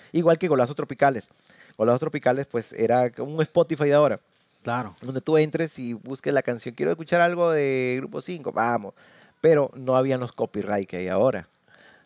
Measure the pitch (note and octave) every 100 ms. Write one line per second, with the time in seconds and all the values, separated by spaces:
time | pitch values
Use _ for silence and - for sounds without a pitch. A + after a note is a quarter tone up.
0 | - E3 E3 E3 F3+ C3+ B2 D3 B2 C3
1 | C#3 A#2+ - _ _ - - - A2 B2
2 | D#3 D3 C3 C3 C#3 A#2+ - - A2+ B2
3 | B2 - C#3 D#3+ D#3 F3 D#3+ D3 D3 D3
4 | D3 G2 _ _ _ _ A#2+ A#2+ G#2+ E2+
5 | B2 C3 - D#3 D3+ D#3 D#3+ - B2 A2+
6 | B2+ C3+ D3 C#3 B2+ A#2+ C3 A#2 D3+ E3
7 | D#3+ F3 F3 F3 E3+ D#3 C#3 C3 B2+ B2+
8 | C#3+ D3 - F3 - - A#2 A#2 G2+ -
9 | - _ _ _ D#3+ D3+ C3+ C3 B2+ B2+
10 | C3+ B2+ B2 - A2+ G#2+ G2 G2+ G2 F2+
11 | F#2 F#2+ C3 G2+ E2+ _ _ - - -